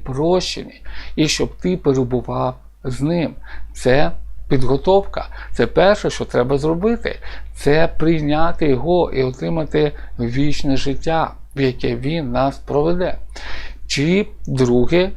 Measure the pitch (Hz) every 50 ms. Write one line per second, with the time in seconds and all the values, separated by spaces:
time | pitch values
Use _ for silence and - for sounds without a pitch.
0 | - 143 127 135 151 170 185 180 170 - - - - - - - - - - -
1 | - - - - 156 151 - - 143 135 - - - 180 185 175 - 147 131 135
2 | 127 117 127 120 110 - 123 127 131 127 127 - - - - _ - 139 120 120
3 | 139 156 170 175 156 117 - - - - - - - - - - - 127 127 143
4 | 160 170 - - - - - - - - 147 127 127 127 135 135 - 185 190 196
5 | - - - - - - - - - - - - 120 113 - 156 175 196 208 -
6 | - 156 - - 120 - - 127 123 127 147 135 147 156 165 170 190 226 233 226
7 | - - - - - - - - - - - - - 139 147 156 165 165 - -
8 | 156 165 165 156 151 147 151 156 165 170 165 - 165 151 131 120 135 165 180 180
9 | 151 - - 131 131 127 127 - 160 170 165 165 156 - - 151 151 147 - -
10 | - - - - 120 117 123 135 147 151 143 - - 143 135 135 - 139 131 -
11 | - 165 160 160 151 - - - - - - 143 139 131 127 - - 127 120 117
12 | 127 139 165 170 147 123 120 123 135 139 135 - - - 143 143 147 170 175 180
13 | 185 151 - - - - - - - - - - - - - - - - - 139
14 | 143 165 180 202 208 - - - - - 139 131 127 120 120 123 123 - 165 175
15 | 185 190 -